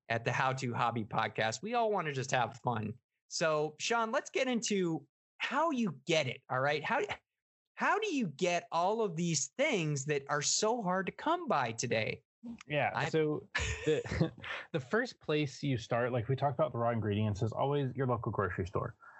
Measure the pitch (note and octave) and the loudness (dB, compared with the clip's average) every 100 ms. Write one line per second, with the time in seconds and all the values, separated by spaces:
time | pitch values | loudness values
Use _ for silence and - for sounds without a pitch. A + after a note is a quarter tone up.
0 | - A#2 B2 B2+ C3 C3 B2 A#2+ A#2+ A#2 | -4 -2 0 0 0 0 -2 0 0 0
1 | G#2+ - A2 G#2+ A2 - G#3+ A#3+ A3 G3 | -2 -2 -2 0 0 -2 -4 0 0 0
2 | D#3 C3+ B2 C3 A2+ - B2+ A2+ G#2+ - | -2 -4 0 2 0 -2 -2 -2 -4 -8
3 | _ _ - - E3 D3+ D3+ D#3 - A#3 | _ _ -10 -2 2 2 0 -4 0 0
4 | A3 C#4 - C#4+ C4 A#3 - G3 E3+ D#3+ | 2 -2 -2 -2 0 0 2 2 2 -2
5 | - _ _ - - C4+ E4 B3+ G#3 C3+ | -6 _ _ -8 -2 0 2 2 0 -2
6 | - D#3 B2+ - - C3 C#3+ D3+ D3 A3+ | 2 2 2 -4 -4 0 2 0 0 -2
7 | - - _ _ _ _ _ - C4 G4 | -2 -6 _ _ _ _ _ -2 2 2
8 | G#4+ C#4+ F#3 C3+ F3 E3+ - E3 F#3 A3+ | 2 0 -2 0 0 0 0 0 2 2
9 | G#3 D#3+ F3 D#3 - - D#4 G#3 D#3 C#3+ | 0 0 0 0 -2 -2 0 2 0 -2
10 | C#3+ C#3+ - D3 C#3 - G#3+ B3 F3+ F#3 | -2 -2 0 -2 0 2 2 0 0 0
11 | F#3 - D4 F4+ D#4 D3+ A#2+ A2+ A#2+ A2+ | -2 -4 -2 0 2 0 0 -2 0 0
12 | G#2+ - _ _ A#3+ A#3 - D3+ G#2+ G#2+ | 0 -6 _ _ -14 -14 -4 0 0 0
13 | C3 D#3+ D3+ D3+ - - - - D3+ D3 | 0 2 2 0 -4 -4 -2 0 2 0
14 | - - E3 - - - - D#3+ - A3 | 0 0 0 -2 -10 -8 -4 -6 0 0
15 | C4 - - D3+ C#3 - D3 A#2+ - A#2+ | 0 -6 0 0 0 -2 0 0 0 0
16 | B2 B2 A2 C3 C#3 C3 D3+ A#2 A#2 A#2 | 2 0 0 2 2 2 0 2 2 2
17 | G#2+ G2+ G#2+ G2 A2 - C#3 C#3+ C3 B2 | 2 2 2 2 0 0 0 2 0 0
18 | B2+ A#2 A#2 G#2 F#2+ F#2+ F#2 - - - | 0 0 0 0 0 -2 -2 -2 -4 -10
19 | - | -20